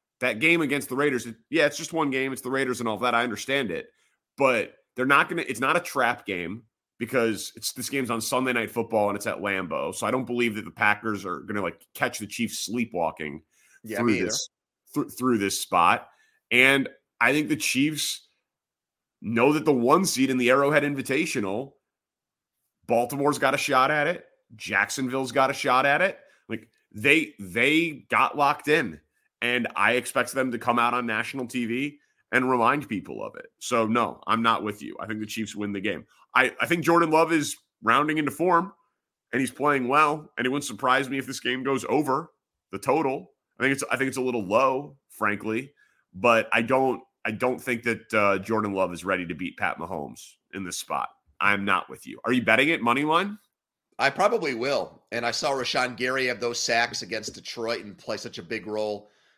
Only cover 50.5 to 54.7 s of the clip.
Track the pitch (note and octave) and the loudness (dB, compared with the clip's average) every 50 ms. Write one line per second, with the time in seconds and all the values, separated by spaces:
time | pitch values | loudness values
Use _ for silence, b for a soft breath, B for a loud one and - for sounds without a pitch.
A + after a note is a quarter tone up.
50.5 | - G2 F#2+ F2 E2 - - - D#2 C2+ - - - _ _ _ _ _ F2+ G2+ | -10 -8 -8 -8 -8 -8 -6 -4 -4 -4 -4 -6 -10 _ _ _ _ _ 0 0
51.5 | G#2 G2 G2 G#2 F#2 F2 - - C2 - - - - - - A#2 B2+ B2+ A2 A2 | 2 2 2 0 0 0 0 -4 -12 -16 -14 -16 -14 -8 -2 0 0 2 4 4
52.5 | A2 B2+ C#3 D#3 E3 - A#2 A#2 A#2+ C#3 D3 D3+ D#3+ E3+ G3 G3+ G#3 - _ _ | 4 4 4 2 0 0 2 0 2 2 2 2 2 0 0 -2 -6 -12 _ _
53.5 | _ _ _ _ _ _ _ _ _ - B2 C#3 C3+ E3+ F#3+ A3 A#3+ G#3+ E3 C#3+ | _ _ _ _ _ _ _ _ _ 0 0 0 2 2 2 2 2 2 0 -2
54.5 | B2 A2+ B2 C#3 | -2 -2 -2 0